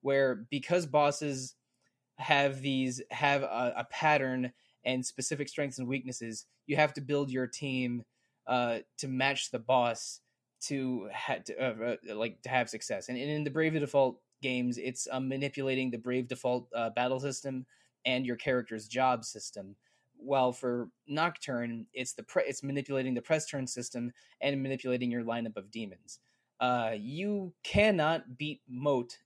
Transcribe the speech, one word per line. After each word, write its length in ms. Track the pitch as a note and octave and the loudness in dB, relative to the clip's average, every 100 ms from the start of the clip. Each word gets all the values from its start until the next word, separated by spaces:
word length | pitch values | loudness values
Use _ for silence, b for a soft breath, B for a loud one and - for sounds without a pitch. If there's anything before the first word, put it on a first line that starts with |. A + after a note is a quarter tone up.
where 440 | C3+ C#3 C3+ A#2 A#2 | 4 4 4 2 -2
because 340 | C#3+ - F3 E3 | -6 2 2 4
bosses 680 | D3 D3 C#3+ D3 C3+ C3 - _ _ _ _ _ _ | 4 4 4 -2 -4 -6 -14 _ _ _ _ _ _
have 420 | - D3 C#3 C3+ | 4 4 4 2
these, 400 | C#3 C3+ C3 B2+ - | 0 2 0 -2 -8
have 320 | - D3 C#3+ | 0 4 4
a, 300 | C3+ A2 B2 - | 2 2 0 0
a 60 | - | -4
pattern 640 | - D#3 D3 C3 B2+ B2+ b b b | 2 4 6 4 0 -2 b b b
and 220 | - B2+ B2+ | -2 0 -2
specific 440 | - C3 D3 C#3+ | -6 -4 -2 -4
strengths 280 | - C#3+ C3 | -2 -4 -2
and 80 | B2 | -2
weaknesses, 580 | C3+ B2+ B2 A#2 A2 - _ - | -2 -4 -8 -8 -8 -12 _ -4
you 100 | D3 | 4
have 180 | D3+ | 4
to 80 | D3 | 2
build 280 | C3+ C#3+ C#3+ | -2 0 0
your 160 | B2+ B2+ | -2 -4
team, 560 | - C#3+ C3 B2 A#2+ A2+ _ _ _ - | -4 -4 -2 0 -2 -6 _ _ _ 0
uh, 320 | B2 A#2+ A#2 - - | 2 2 0 -6 -10
to 100 | C#3 | -4
match 440 | C3 C3+ C3+ - | 2 2 2 -4
the 80 | B2 | -6
boss 600 | A2+ C3 A#2+ A2+ - - _ _ _ _ | 2 4 4 0 -6 -12 _ _ _ _
to 480 | - C#3 C3 B2+ G2+ | -4 -2 0 -2 -4
ha-, 240 | F#2+ - B2 - | -8 -4 -4 -4
to, 100 | - | -2
uh, 360 | B2+ A2 A#2 A2 - | -2 0 -2 -2 -4
uh, 40 | G#2+ | -4
like, 260 | A2+ - | -4 -4
to 80 | - | -2
have 200 | B2+ A#2 | 0 0
success. 400 | A2 - G2+ - | -4 -4 -6 -4
And, 80 | B2+ | -6
and 120 | C#3+ | -2
in 140 | D3+ | -2
the 80 | D3 | -2
Bravely 280 | C3+ D#3+ D#3+ | 2 2 2
Default 400 | D3 C#3+ C3 A#2+ _ _ | 2 4 4 2 _ _
games, 360 | C3+ B2+ B2 A#2+ | -2 0 0 -2
it's, 300 | A#2+ B2+ - | -4 -6 -4
um, 180 | C3 C3 | -4 -2
manipulating 600 | C3+ C#3 C#3 C3+ C3 C3 | -2 -4 -2 0 0 0
the 60 | A#2 | -2
Brave 280 | A#2+ B2+ B2 | -2 -2 -2
Default, 420 | B2 B2+ B2 B2 A#2 | -2 0 -2 -2 -2
uh, 140 | A2+ | -2
battle 300 | A2 B2+ C3 | 2 0 0
system 460 | C#3 C3 C#3 C3 B2+ b b _ | -2 -6 -6 -6 -8 b b _
and 220 | - B2+ C3 | 0 0 0
your 100 | A#2 | -2
character's 520 | - B2+ A2+ A2+ G#2 | 0 0 0 -8 -4
job 360 | A#2 C3 B2 | 2 2 2
system. 520 | A2 G#2+ - G#2 G2 G2+ _ _ _ _ | -2 -10 -12 -12 -14 -16 _ _ _ _
While 340 | A#2 C3+ B2+ | 0 4 4
for 360 | B2 B2+ A#2+ A#2 _ - | 2 -2 -2 -4 _ -6
Nocturne, 800 | D3 E3+ D#3+ - B2 A#2+ A#2 G#2+ | 0 0 0 -6 -4 -4 -6 -8
it's 200 | C3 B2+ | -6 -6
the 100 | - | -8
pre-, 220 | A#2 F#3 C#3 | -2 0 0
it's 160 | C3+ | -2
manipulating 500 | C#3 C#3 C3+ C3+ C3 | -2 -4 -2 -2 0
the 80 | B2 | -2
press 240 | - D#3 D3+ | 0 0 0
turn 220 | C#3+ C3 | -6 -4
system 440 | - B2 B2 A#2+ b b b | -6 -6 -6 -6 b b b
and 220 | C#3 C#3 | -2 0
manipulating 480 | C3+ C3+ B2+ B2+ B2 | -2 -2 0 0 0
your 120 | A#2+ | -2
lineup 320 | A#2 A#2 A#2 G#2+ | -2 -2 -4 -8
of 120 | G2+ | -10
demons. 480 | A#2 G#2+ F#2 - - _ _ _ _ | -8 -8 -10 -20 -20 _ _ _ _
Uh, 340 | B2 B2 A2+ A2 | 2 2 0 -2
you 560 | G#2+ D3+ G3+ G#3 F#3 - | -6 -4 -2 -2 -4 -10
cannot 760 | - G#3 G#3+ F#3+ D3+ E3 - B2 | -2 4 6 6 4 2 -2 -8
beat 220 | D3+ C#3 _ | -6 -8 _
Moat 520 | B2 D3 C3+ A#2+ - | -2 2 2 2 -10